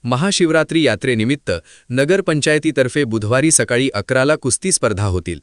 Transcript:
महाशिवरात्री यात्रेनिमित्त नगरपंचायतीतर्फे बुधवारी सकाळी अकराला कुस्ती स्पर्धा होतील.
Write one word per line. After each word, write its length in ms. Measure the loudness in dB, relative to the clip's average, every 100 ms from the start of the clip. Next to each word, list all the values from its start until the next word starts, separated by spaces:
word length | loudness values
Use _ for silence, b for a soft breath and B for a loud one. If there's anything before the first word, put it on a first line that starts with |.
महाशिवरात्री 760 | -2 0 0 2 2 2 2 2
यात्रेनिमित्त 680 | 2 2 0 0 0 -2 -4 -6 b b b
नगरपंचायतीतर्फे 1120 | -2 0 0 0 0 2 0 0 0 0 0
बुधवारी 460 | -2 -2 0 2 2
सकाळी 400 | 2 0 0 0
अकराला 420 | -4 -2 0 2 0
कुस्ती 360 | -2 -2 -4
स्पर्धा 340 | -2 -2 0 -2
होतील. 340 | -2 -4 -10